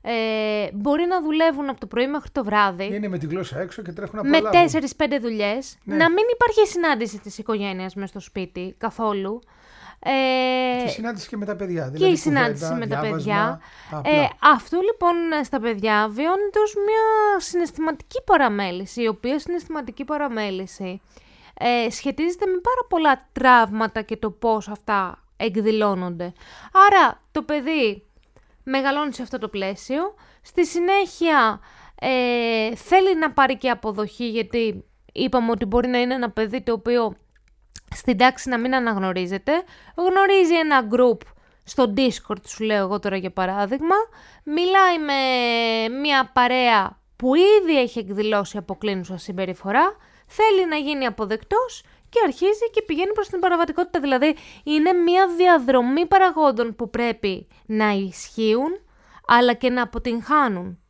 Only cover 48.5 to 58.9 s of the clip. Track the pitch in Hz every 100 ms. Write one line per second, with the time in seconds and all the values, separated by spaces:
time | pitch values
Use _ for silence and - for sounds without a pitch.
48.5 | 208 185 190 214 190 175 185 - 185 185
49.5 | 180 196 233 359 427 _ _ _ - 440
50.5 | 392 349 302 285 285 254 208 202 220 -
51.5 | 427 508 - _ _ _ 466 381 - 370
52.5 | 427 453 440 440 311 381 427 392 370 370
53.5 | 349 339 311 359 339 277 254 302 302 -
54.5 | - - 302 330 359 339 359 381 339 359
55.5 | 330 247 262 247 285 339 381 381 320 294
56.5 | 226 233 208 233 - 240 220 202 185 -
57.5 | _ - 214 214 202 196 - - - 220
58.5 | 226 302 392 _